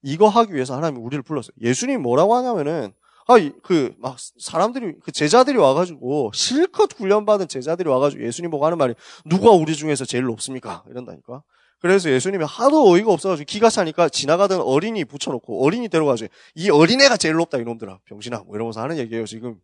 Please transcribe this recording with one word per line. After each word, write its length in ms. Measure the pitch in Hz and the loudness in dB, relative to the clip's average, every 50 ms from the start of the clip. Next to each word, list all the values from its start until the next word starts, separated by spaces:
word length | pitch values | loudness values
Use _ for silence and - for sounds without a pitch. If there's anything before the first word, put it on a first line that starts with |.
| - | -8
이거 240 | 139 143 165 208 | -8 0 4 4
하기 260 | 214 196 233 233 208 185 | 4 6 4 2 2 0
위해서 220 | 139 127 127 131 | -6 -4 -4 -4
하나님이 280 | 131 160 165 139 123 113 | -4 -4 -4 -4 -6 -10
우리를 200 | 120 139 143 123 | -8 -8 -8 -8
불렀어요. 280 | _ 156 139 113 - _ _ | _ -8 -8 -8 -10 _ _
예수님이 380 | 110 117 131 - 233 262 277 | -2 -2 -2 0 -2 -4 -4
뭐라고 380 | 240 143 120 120 139 175 202 233 | -2 -2 0 2 2 4 4 2
하냐면은, 580 | 247 254 254 233 185 143 147 165 160 117 98 _ _ _ _ _ _ _ | 0 0 -2 -4 -4 -4 -4 -4 -6 -6 -8 _ _ _ _ _ _ _
아, 140 | - 247 226 | 4 6 6
이, 120 | 165 143 - - _ | 6 2 -6 -12 _
그, 320 | - 185 156 135 113 - | 0 0 0 0 -2 -6
막 200 | _ 117 131 131 - - - _ _ | _ -12 -12 -10 -12 -20 -20 _ _
사람들이, 600 | - - - 165 185 226 247 269 240 185 - _ _ | -16 -8 -2 -2 -2 -2 -2 -6 -8 -8 -10 _ _
그 80 | - | -12
제자들이 460 | 151 - 151 151 180 247 262 262 277 | -6 -2 0 4 6 4 4 4 4
와가지고, 720 | 226 160 131 135 151 185 180 160 135 - 127 143 151 131 107 | 4 4 4 4 2 -2 -4 -6 -12 -8 -6 -4 -4 -4 -4
실컷 600 | 120 - - - 240 285 339 370 - - 427 - - | -4 -4 -4 -2 0 0 -2 -2 0 -2 -2 -2 -2
훈련받은 520 | - 214 190 202 214 208 208 214 202 185 | -6 0 0 0 2 2 0 0 0 0
제자들이 420 | 151 - 135 127 151 165 175 185 156 | -6 -8 -10 -6 -6 -6 -4 0 0
와가지고 340 | 131 127 139 147 - - 120 | 2 2 2 0 -2 -4 -8
예수님 280 | 117 123 - 170 170 | -8 -8 -8 -8 -6
보고 160 | 160 139 147 | -4 -2 0
하는 100 | 160 175 | -2 0
말이 160 | 170 139 123 113 _ - - - - _ | 0 -2 -2 -2 _ -14 -20 -20 -20 _
"누가 240 | 151 165 190 196 233 | -2 -2 4 8 8
우리 260 | 208 175 156 156 160 | 8 8 6 0 -4
중에서 300 | 147 151 156 147 135 135 | -4 -2 -4 -4 -4 -4
제일 200 | - - 123 127 | -4 -4 -2 -2
높습니까?" 580 | 127 113 104 - - 131 127 - 113 95 - _ - | -2 -6 -6 -10 -12 -12 -12 -12 -14 -14 -14 _ -16
이런다니까. 500 | - 123 127 110 90 69 _ - 120 143 _ _ _ _ _ _ _ _ | -16 -16 -14 -16 -20 -20 _ -20 -20 -20 _ _ _ _ _ _ _ _
그래서 300 | - 170 190 196 175 160 | 0 2 2 2 2 2
예수님이 340 | 131 131 - 185 196 185 156 | 0 0 0 -2 -4 -4 -4
하도 400 | 147 - - 233 277 294 311 277 196 | -6 -4 2 2 4 4 6 6 8
어이가 220 | 170 180 220 226 | 6 6 4 2
없어가지고 340 | 185 151 - 190 180 147 147 | 0 0 0 -4 -4 -4 -6
기가 240 | - - 208 226 226 | -10 -4 2 2 2
차니까 400 | - 226 185 160 147 - 170 143 | 2 2 -2 -2 0 0 0 0
지나가던 520 | - - 143 135 160 175 202 196 190 180 | 0 -4 0 0 2 2 2 0 0 -2
어린이 440 | - 110 131 160 170 220 226 208 151 | 0 0 0 0 0 -2 -6 -6 -6
붙여놓고 600 | - - 143 - - 147 117 _ - 113 98 131 | -8 -8 -12 -8 -8 -8 -8 _ -10 -4 0 0
어린이 240 | 147 185 247 240 208 | 0 0 0 -6 -2
데려가지고 420 | - 165 156 143 127 110 113 98 _ _ _ _ _ | -2 0 0 0 -2 -2 -4 -14 _ _ _ _ _
"이 160 | 160 170 208 | -4 0 2
어린애가 480 | 156 147 160 170 240 262 277 269 247 | 6 6 6 6 6 4 4 4 4
제일 160 | 196 - 160 156 | 2 -2 -2 -2
높다 220 | 165 170 _ - | -2 -2 _ -4
이놈들아. 420 | 131 117 117 117 113 113 98 95 92 _ | -6 -6 -6 -10 -10 -12 -16 -16 -20 _
병신아." 380 | _ 101 104 104 120 120 110 92 | _ -20 -16 -14 -12 -12 -12 -12
뭐 100 | - 101 | -12 -8
이러면서 260 | 104 113 117 110 110 | -8 -8 -8 -6 -8
하는 180 | 113 139 165 156 | -8 -6 -6 -6
얘기예요, 260 | 123 110 113 113 110 | -6 -6 -6 -8 -8
지금. 340 | 104 110 110 117 123 113 92 | -8 -12 -14 -14 -14 -14 _